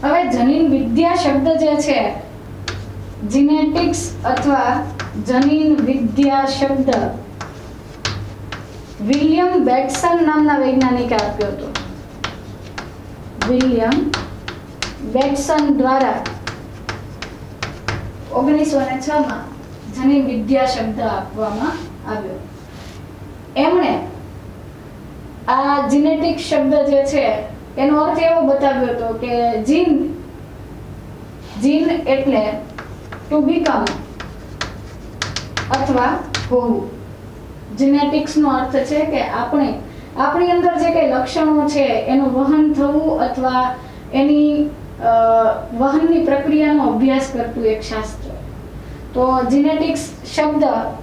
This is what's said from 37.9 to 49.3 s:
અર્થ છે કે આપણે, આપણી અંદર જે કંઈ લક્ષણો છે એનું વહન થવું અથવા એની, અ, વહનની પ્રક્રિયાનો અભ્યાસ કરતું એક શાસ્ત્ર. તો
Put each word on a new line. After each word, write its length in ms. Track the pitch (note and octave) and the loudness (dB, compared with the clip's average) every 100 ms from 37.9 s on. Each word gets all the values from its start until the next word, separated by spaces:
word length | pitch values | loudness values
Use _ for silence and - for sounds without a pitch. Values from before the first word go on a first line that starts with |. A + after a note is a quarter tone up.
| C#4+ D4 D4+ - D4+ C#4+ | 4 4 0 0 2 4
અર્થ 260 | B3+ C4 C#4 | 2 0 0
છે 240 | - D4+ | 2 0
કે 240 | D4+ C#4+ | 2 0
આપણે, 560 | - A3+ A#3+ D4 C4+ - - - - - | -2 -2 0 2 2 0 -8 -14 -14 -2
આપણી 340 | C#4 F4 F4 | 0 2 4
અંદર 260 | F4 F4 E4 | 4 4 4
જે 120 | E4 | 2
કંઈ 220 | E4 C#4+ | 4 2
લક્ષણો 560 | C4 B3+ E4 D#4 D4+ D4 | 2 0 2 4 4 4
છે 160 | D4 | 2
એનું 500 | B3+ A3 - C4+ C4+ | 2 2 2 2 4
વહન 400 | B3 C#4 D4+ D4+ | 2 4 6 4
થવું 480 | C#4 C#4+ D4+ D#4 D#4+ | 4 2 2 2 2
અથવા 540 | B3 C4 B3+ B3+ B3+ B3+ - - - | 0 0 0 2 0 -2 -10 -16 -4
એની, 500 | C4 C#4+ D4 D4 D4 | 2 4 6 4 4
અ, 480 | D4 - - - A#3 A3+ A3+ A3+ A3+ A3 - A#3 | 0 -4 -14 -2 4 6 6 6 4 0 -4 0
વહનની 480 | C4+ D4+ E4 E4 - | 2 4 4 4 4
પ્રક્રિયાનો 580 | C#4 - D4+ D4+ D4 | 2 2 4 4 4
અભ્યાસ 460 | B3 A3 C4+ C4+ C4+ | 2 4 4 2 0
કરતું 320 | A#3+ A#3 C4 A3+ | -4 -4 0 0
એક 160 | A3 | 0
શાસ્ત્ર. 480 | - A3 G#3+ - C#4 - - - - - - - - | -4 -6 -6 -10 -10 -10 -12 -12 -14 -14 -14 -14 -6
તો 360 | B3 B3+ | 0 2